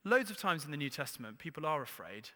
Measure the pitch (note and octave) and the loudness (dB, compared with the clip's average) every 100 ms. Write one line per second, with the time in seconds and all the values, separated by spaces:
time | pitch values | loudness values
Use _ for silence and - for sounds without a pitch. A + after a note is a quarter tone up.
0 | F#3+ B3+ G#3+ G3+ G3+ E3 D3 D3 C#3+ - | 6 6 6 0 2 2 0 -2 -2 0
1 | C3+ - A2 G#2+ E3 D3+ D#3 D3+ B2 - | -4 -4 -10 -8 -8 -2 0 0 -2 -8
2 | F2 G2+ A2 | -10 -10 -12